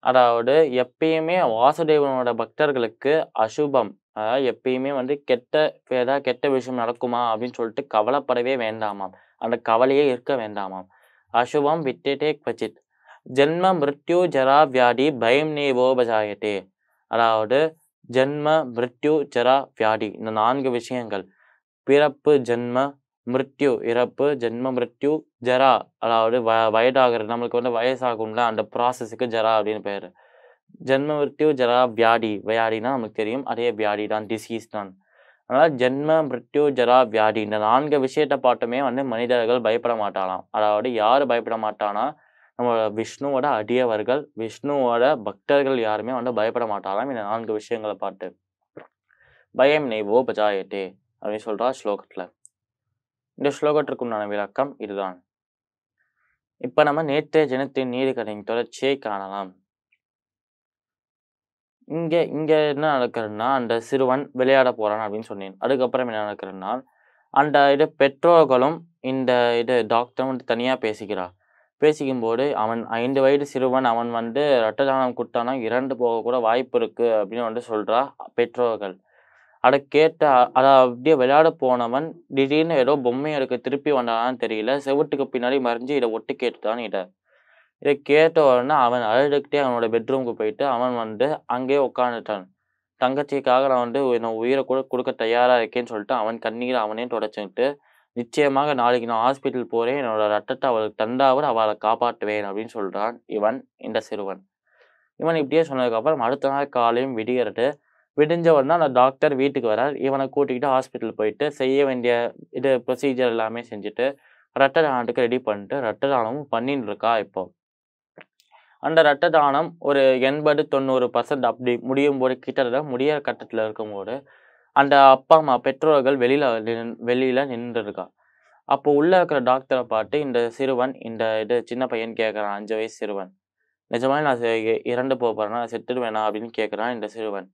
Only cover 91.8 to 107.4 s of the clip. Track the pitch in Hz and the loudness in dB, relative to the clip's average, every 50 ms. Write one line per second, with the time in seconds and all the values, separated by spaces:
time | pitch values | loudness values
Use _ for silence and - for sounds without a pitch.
91.8 | 135 123 - - 127 123 120 113 107 - 107 101 92 _ _ _ _ _ _ _ | 0 0 0 -2 -2 -2 -2 -6 -8 -8 -8 -8 -8 _ _ _ _ _ _ _
92.8 | _ _ _ _ 127 127 135 139 147 143 143 139 135 135 123 127 135 139 131 127 | _ _ _ _ -2 -2 0 -2 -4 -2 -4 -4 0 2 2 2 4 2 2 0
93.8 | 120 120 117 139 139 131 123 117 113 113 113 110 113 123 135 135 127 - 127 135 | 0 -2 -2 -2 0 0 0 0 -2 -4 -4 -4 -2 0 0 0 0 -2 -2 -4
94.8 | 131 131 - 123 123 135 127 - 117 113 113 120 123 123 127 120 113 95 - 123 | -2 -4 -4 -4 -4 -4 -4 -4 -2 0 2 4 4 6 4 4 2 0 -2 -6
95.8 | 120 117 120 107 104 - 131 120 107 110 117 113 - 117 110 117 123 123 127 123 | -6 -4 -6 -8 -4 -4 -4 -2 -2 -4 -6 -4 -6 -8 -6 -6 -6 -4 -2 -2
96.8 | 110 107 107 110 120 123 120 110 104 107 - - 104 95 92 - 120 135 143 143 | -2 -4 -6 -8 -8 -6 -6 -6 -6 -6 -8 -10 -12 -10 _ -2 -2 -2 -2 _
97.8 | _ _ _ _ _ _ _ 120 120 117 - - 147 143 135 135 143 151 147 127 | _ _ _ _ _ _ _ -10 -10 -6 -2 0 2 2 2 2 0 0 0 0
98.8 | 120 123 123 123 117 117 117 113 113 127 139 139 - 139 120 127 120 117 - 117 | 2 2 2 0 0 -2 -4 0 0 0 0 0 -4 -6 -4 -4 -8 -4 -2 -2
99.8 | 117 120 131 147 135 117 110 107 107 107 104 104 101 - 131 - - 135 120 113 | -2 0 -2 -2 -4 -2 -2 0 0 0 0 -2 -2 -4 -8 -4 -2 0 0 0
100.8 | 107 104 107 - 110 110 123 127 139 135 127 135 151 143 120 113 113 107 104 - | -2 -4 -4 -4 -4 -4 0 2 4 4 4 4 2 0 0 0 0 0 -2 -2
101.8 | - 107 113 113 123 120 117 117 - 104 107 107 104 101 98 104 110 110 - 117 | -2 -2 0 0 -2 -4 -4 _ -6 -4 -4 -4 -6 -6 -8 -8 -10 -10 -8 -8
102.8 | 101 95 90 98 104 113 120 117 _ _ - 107 104 107 120 131 - _ _ _ | -8 -8 -6 -4 -6 -6 -6 -8 _ _ -6 0 0 0 -2 -2 -10 _ _ _
103.8 | - - 110 110 107 - - 101 101 95 95 95 _ _ _ _ _ _ _ _ | -14 -4 -4 -4 -4 -4 -10 -8 -8 -8 -10 -12 _ _ _ _ _ _ _ _
104.8 | _ _ _ _ _ _ _ _ - 160 165 160 151 131 139 160 165 143 139 131 | _ _ _ _ _ _ _ _ -4 -2 0 -2 -2 0 0 0 0 0 -2 -2
105.8 | 127 123 113 113 110 151 160 139 117 113 135 139 - 135 139 139 143 139 - 123 | -2 0 -2 0 0 0 0 0 0 -2 -2 0 -2 -2 -2 -2 -4 -4 -2 0
106.8 | 120 117 117 120 127 135 131 110 110 113 123 127 | 2 2 2 0 -2 -2 -4 -6 -4 -4 -2 -2